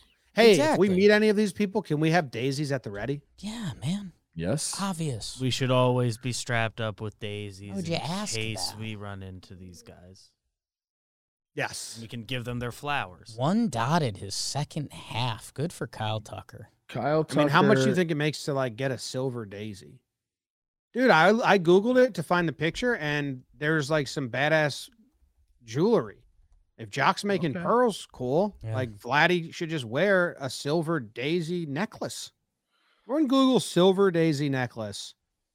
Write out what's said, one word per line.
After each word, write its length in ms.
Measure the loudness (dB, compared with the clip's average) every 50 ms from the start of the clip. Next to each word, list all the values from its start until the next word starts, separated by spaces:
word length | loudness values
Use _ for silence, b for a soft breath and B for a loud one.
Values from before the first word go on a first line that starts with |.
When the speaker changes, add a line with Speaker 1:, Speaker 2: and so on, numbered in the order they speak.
| _ _ _ _ _ _ 2
Speaker 1:
Hey, 180 | 6 8 8
Speaker 2:
Exactly. 360 | 8 8 6 4 4 4 4 4
Speaker 1:
if 40 |
we 40 | 4
meet 140 | 6 6 6
any 200 | 6 6 6 4
of 60 | 4
these 180 | 4 2 0 0
people, 280 | -2 -2 -2 -2 -4
can 180 | -4 -2 0 0
we 120 | 2 4
have 180 | 4 2 2 0
daisies 420 | -4 -4 -2 -2 -2 -2 -4 -2
at 120 | -4 -4 -6
the 80 | -6
ready? 300 | -8 -6 -4 -4 -4 -6 -8 _ _ -16
Speaker 2:
Yeah, 320 | -12 -12 -10 -8 -8 -8 -8 -6
man. 300 | -4 -4 -4 -4 -6 -10 -16 _ _ _ -10
Speaker 3:
Yes. 440 | -6 -2 -2 -2 -2 -2 -4 -6 -4
Speaker 2:
Obvious. 600 | -4 -4 -4 -4 -4 -4 -4 -6 -8 -10 -8 -4
Speaker 4:
We 100 | -2 -2
should 220 | -2 0 0 2
always 460 | 2 4 4 4 2 2 0 0 -2 -4
be 120 | -6 -6
strapped 480 | -6 -6 -4 -2 -2 0 0 -2 -4 -4
up 220 | -6 -6 -6 -6
with 180 | -10 -10 -10 -10
daisies 520 | -10 -10 -8 -8 -10 -12 -12 -14 -14 -10
Speaker 2:
Why 40 | -8 -8
would 100 | -6 -4
you 80 | -4
Speaker 4:
in 60 | -4
Speaker 2:
ask 340 | -4 -4 -6 -6 -6 -6 -6
Speaker 4:
case 340 | -4 -4 -4 -6 -6 -6 -8
Speaker 2:
that? 80 | -8 -8
Speaker 4:
we 160 | -10 -10 -10
run 280 | -10 -12 -12 -12 -12 -12
into 320 | -14 -14 -16 -18 -18 -20
these 260 | -18 -18 -20 -20 -20
guys. 480 | -20 -20 -20 -20 -20 -20 -20 -20 -20 _ _ _ _ _ _ _ _ _ _ _ _ _ _ _ _ _ _ _ _ _ _ _ _ _ -8
Speaker 1:
Yes. 420 | -8 -8 -6 -8 -10 -12 -12 -14 -14
Speaker 4:
We 80 | -14 -12
can 160 | -12 -12 -8
give 220 | -6 -6 -6 -6
them 140 | -6 -6 -6
their 120 | -6 -8
flowers. 640 | -8 -8 -6 -4 -4 -4 -4 -6 -10 -18 -20 -14 -6
Speaker 2:
One 340 | -2 0 0 2 2 0 0
dotted 480 | -2 -2 -2 0 0 0 0 0 -4 -6
his 180 | -10 -10 -8
second 560 | -6 -6 -4 -4 -4 -6 -6 -6 -8 -8 -10 -12
half. 580 | -16 -14 -10 -6 -4 -4 -4 -6 -8 -12 -14 -10
Good 180 | -8 -8 -6 -6
for 140 | -8 -12 -10
Kyle 340 | -8 -6 -6 -4 -4 -6
Tucker. 480 | -8 -10 -14 -16 -16 -16 -18 -20 -20 -20 _ _ _ -12
Speaker 3:
Kyle 380 | -8 -4 -2 0 0 0 0 0
Speaker 1:
I 40 | 2
mean, 120 | 2 4 4
how 160 | 6 6 6
much 140 | 6 6 4
do 40 |
you 40 | 4 4
Speaker 3:
Tucker 80 | 2
Speaker 1:
think 160 | 2 0 0
it 40 | 0
makes 280 | 0 0 0 -2 -4 -4
to, 100 | -4 -2
like, 220 | -2 -2 -4 -4
get 160 | -4 -4 -4
a 60 | -4 -4
silver 440 | -8 -8 -6 -4 -4 -4 -6 -6 -10
daisy? 560 | -10 -10 -12 -10 -10 -12 -14 -16 -20 -20 -20 _ _ _ _ _ _ _ _ _ _ _ _ _ _ _ _ _ _ -2
Dude, 160 | 2 4 6
I, 200 | 8 8 8 6
I 280 | 6 4 4 4 4 4
Googled 400 | 6 6 6 6 6 4 4 4
it 160 | 4 4 2
to 80 | -2 -2
find 240 | 0 2 2 2 0
the 60 | -2
picture, 420 | -2 -2 -4 -2 0 0 0 0 0
and 440 | -2 -2 -2 -2 -2 -4 -6 -8 -12 _ _ -4
there's, 320 | -2 0 2 2 2 2
like, 180 | 0 0 0 -2
some 220 | -4 -6 -6 -4
badass 580 | -2 0 2 2 4 4 2 2 -2 -6 -12 -16 _ _ _ _ _ _ _ _ _ _ _ _ _ _ _
jewelry. 600 | -8 -2 0 2 4 4 2 0 -2 -8 _ _ _ _ _ _ _ _ _ _ _ _ -16
If 140 | -14 -8
Jock's 320 | -4 0 2 2 2 2 0
making 340 | -2 -2 0 0 -2 -4 -2
Speaker 3:
Okay. 80 | -2
Speaker 1:
pearls, 420 | 0 2 2 2 2 0 -4 -10 -16
cool. 440 | -12 -8 -4 0 0 0 0 0 -2 -8 -10
Speaker 2:
Yeah. 120 | -6 -4
Speaker 1:
Like, 160 | -4 -4 -6 -8 -10
Vladdy 520 | -6 0 2 4 4 4 4 2 -2 -4
should 200 | -8 -8 -6 -4
just 120 | -4 -6 -6
wear 540 | -4 0 0 2 4 4 4 2 0 -2 -6
a 80 | -8 -8
silver 520 | -8 -6 -4 -2 -2 0 0 -2 -2 -4
daisy 640 | -4 -8 -10 -6 -4 -2 -2 -2 -2 -4 -6 -6 -6
necklace. 680 | -6 -4 -4 -6 -6 -6 -8 -10 -10 -8 -10 -14 -16 _ _ _ _ _ _ _ _ _ _ _ _ _ _ _
Everyone 220 | -4 0 0 2 4
Google 320 | 4 4 6 6 4 4
silver 520 | 2 2 2 4 6 6 6 6 4 4
daisy 360 | 4 4 2 2 2 0 0 -2
necklace. 680 | -2 -2 -2 -4 -6 -8 -8 -8 -8 -12 -14 -16 -18 _ _ _ _ _ _ _ _